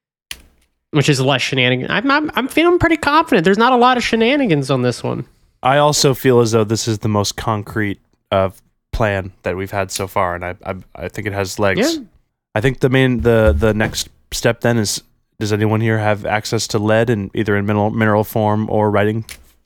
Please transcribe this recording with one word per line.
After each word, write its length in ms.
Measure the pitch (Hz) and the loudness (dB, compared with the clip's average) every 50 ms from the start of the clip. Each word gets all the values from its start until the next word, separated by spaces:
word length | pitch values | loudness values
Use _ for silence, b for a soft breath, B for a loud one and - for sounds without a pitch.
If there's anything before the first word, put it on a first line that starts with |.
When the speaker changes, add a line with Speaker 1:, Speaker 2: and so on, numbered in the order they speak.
| _ _ _ _ _ - - - - _ _ _ _ _ _ _ _ _ | _ _ _ _ _ -20 -20 -20 -20 _ _ _ _ _ _ _ _ _
Speaker 1:
which 180 | - 151 135 - | -2 0 2 2
is 120 | 143 127 | 2 2
less 220 | 131 135 143 123 | 2 0 0 0
shenanigans. 480 | - - 135 131 123 123 127 127 131 - | -2 -2 0 0 2 2 2 0 -2 -2
I'm, 200 | 156 190 226 277 | -2 0 0 0
I'm, 200 | 269 302 302 302 - | 0 0 0 -2 -2
I'm 140 | - 247 269 | -4 -4 -2
feeling 300 | - 294 330 349 359 349 | 0 0 2 2 2 2
pretty 180 | - 339 330 | 2 0 0
confident. 480 | 330 - 294 285 320 330 - 262 196 160 | 0 0 0 2 2 2 2 2 2 4
There's 140 | 185 202 214 | 2 2 4
not 140 | 233 247 | 4 4
a 40 | 262 | 4
lot 200 | 247 240 254 254 | 4 4 4 2
of 60 | 240 | 2
shenanigans 680 | 226 - - 220 226 233 285 294 277 214 156 143 135 131 | 0 -2 0 0 2 2 2 2 2 0 0 0 0 0
on 120 | 139 127 | 0 0
this 200 | 123 123 123 - | 0 0 -2 -4
one. 240 | - 123 120 113 117 - _ _ _ _ _ _ | -6 -6 -6 -6 -8 -12 _ _ _ _ _ _
Speaker 2:
I 160 | - 127 135 147 | 0 2 4 4
also 360 | 147 151 147 - - 143 127 | 4 2 2 2 2 2 2
feel 260 | - - 131 123 120 | 2 2 4 4 4
as 120 | 120 110 | 4 4
though 120 | 110 117 107 | 2 2 2
this 240 | 101 113 107 - 117 | 0 -2 -2 -2 -4
is 100 | 110 101 | -4 -2
the 80 | - 110 | -2 0
most 280 | 104 104 101 - - | 0 0 0 -2 -6
concrete, 640 | - - 117 110 104 101 - - 110 104 101 98 - _ _ _ _ _ - | -6 -4 -4 -4 -4 -6 -8 -6 -6 -6 -6 -6 -10 _ _ _ _ _ -2
uh, 180 | 104 95 95 95 - _ _ _ _ _ _ _ | 0 0 0 0 -4 _ _ _ _ _ _ _
plan 400 | - - 117 104 101 98 92 95 - _ | -4 -2 0 0 -2 -2 -6 -8 -12 _
that 140 | - 95 87 | -8 -8 -6
we've 160 | 92 98 95 | -6 -8 -6
had 180 | 107 101 95 95 | -6 -6 -6 -6
so 160 | - - 101 | -6 -8 -8
far, 300 | 92 - 104 95 90 87 | -4 -2 -2 -2 -2 -2
and 80 | 87 90 | -6 -8
I, 100 | 90 90 - - | -10 -10 -10 -10
I, 100 | - 98 92 - _ - | -10 -10 -10 -14 _ -14
I 140 | - 87 90 | -12 -12 -12
think 180 | - - 98 | -10 -10 -8
it 60 | 104 | -6
has 260 | 98 101 98 92 - - | -6 -4 -6 -6 -4 -2
legs. 380 | 104 98 95 175 240 320 330 | 0 0 2 0 0 0 -2
Speaker 1:
Yeah. 60 | 311 247 - _ _ _ _ _ _ _ _ - | -4 -8 -14 _ _ _ _ _ _ _ _ -4
Speaker 2:
I 60 | 107 | 0
think 180 | - 139 123 - | 0 0 0 0
the 100 | - 131 | 0 2
main, 340 | 127 131 131 127 127 113 | 4 4 2 2 2 2
the, 300 | 110 120 117 113 110 107 - | 2 2 4 4 4 4 4
the 180 | - 110 110 104 | 4 2 2 2
next 340 | 107 110 110 - - - - _ _ _ _ | 2 0 -2 -4 -6 -10 -12 _ _ _ _
step 300 | - - - 120 117 - | -6 -2 -2 -2 0 0
then 160 | - 120 120 117 | 0 0 0 0
is, 240 | 104 95 - - - _ _ _ _ _ _ - | 0 -2 -4 -8 -10 _ _ _ _ _ _ -8
does 120 | 110 101 | -4 -2
anyone 280 | 107 104 110 107 110 110 | 0 0 0 0 0 0
here 180 | 113 113 110 110 | 0 0 0 0
have 260 | 107 107 107 101 - | 0 0 -2 -2 -2
access 440 | - 104 107 - - - 110 - - | -4 -4 -4 -4 -4 -4 -4 -4 -4
to 100 | - 107 | -4 -2
lead 320 | 104 107 110 113 117 123 | 0 2 2 2 2 0
in 180 | 120 104 98 95 - | 0 -2 -4 -4 -4
either 220 | 117 110 107 101 | -4 -2 0 0
in 100 | 101 101 | 0 0
mineral, 240 | 104 107 104 101 110 | 0 0 0 0 0
mineral 320 | 110 113 113 107 104 107 | 0 0 2 2 2 2
form 480 | 107 - - 117 107 107 104 107 110 - | 0 0 -2 -2 0 0 0 0 -2 -2
or 220 | - 107 107 107 | 0 0 0 0
writing 320 | 104 104 104 104 110 113 107 - - - - _ _ _ _ | 0 0 0 0 -2 -4 -8 -10 -14 -20 -20 _ _ _ _